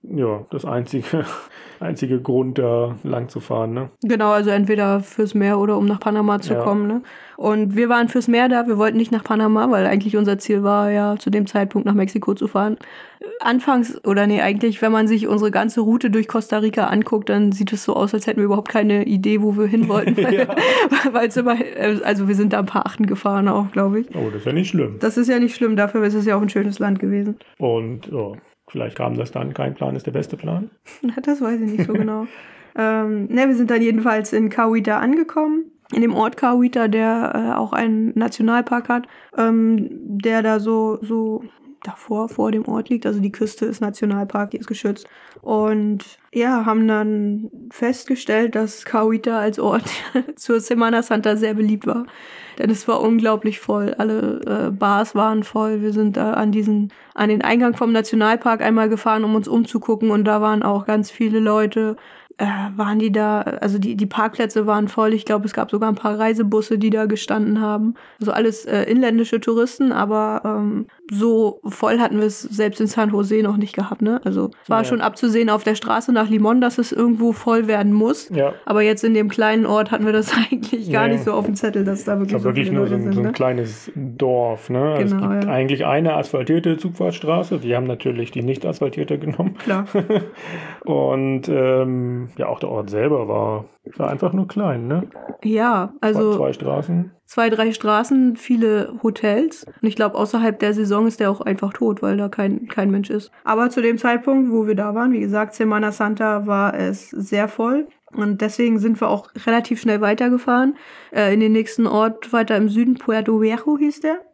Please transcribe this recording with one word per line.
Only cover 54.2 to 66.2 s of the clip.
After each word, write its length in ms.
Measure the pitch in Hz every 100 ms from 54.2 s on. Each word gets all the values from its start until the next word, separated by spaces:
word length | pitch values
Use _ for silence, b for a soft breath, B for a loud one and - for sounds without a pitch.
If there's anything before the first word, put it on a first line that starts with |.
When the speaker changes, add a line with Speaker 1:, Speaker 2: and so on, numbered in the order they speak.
| - - -
Speaker 2:
äh, 240 | 214 -
Bars 420 | 196 208 202 220
waren 300 | 208 220 220
voll. 360 | 202 226 214 214
Wir 100 | 214
sind 240 | 208 214 202
da 160 | 214
an 180 | 220 214
diesen, 420 | 208 214 208 208 B B
an 140 | - 214
den 140 | 214
Eingang 320 | - 240 240
vom 180 | 233 240
Nationalpark 680 | 226 220 220 214 226 240 226
einmal 260 | 220 226 220
gefahren, 340 | 220 226 220
um 140 | 214 220
uns 100 | 208
umzugucken. 640 | 233 233 233 - 214 226
Und 140 | 208
da 160 | 214 214
waren 220 | 214 214
auch 220 | 202 202 202
ganz 240 | 214 208
viele 260 | - 226 220
Leute. 580 | 214 214 214 220 220 220 B B B -
Äh, 60 | 202 196 202 196
waren 220 | 208 220
die 120 | 220
da, 280 | 208 214 214
also 380 | - - 208 202
die, 180 | 202 208
die 80 |
Parkplätze 600 | 202 - 220 220 220 220 214
waren 220 | 208 208
voll. 260 | - 220
Ich 100 | 220
glaub, 180 | 214 208 202
es 80 |
gab 160 | 220 214
sogar 180 | 208 220
ein 60 |
paar 240 | 202 214
Reisebusse, 580 | 208